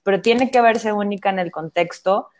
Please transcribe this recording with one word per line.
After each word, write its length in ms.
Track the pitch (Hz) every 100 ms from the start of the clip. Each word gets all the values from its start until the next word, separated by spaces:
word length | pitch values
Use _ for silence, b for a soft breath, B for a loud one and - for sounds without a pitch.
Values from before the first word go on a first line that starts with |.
pero 180 | - 196
tiene 300 | 233 240 262
que 100 | 247
verse 320 | 233 220 220
única 380 | 208 202 202 202
en 80 | 190
el 120 | 170
contexto 800 | 156 160 - 170 - 190 208 - b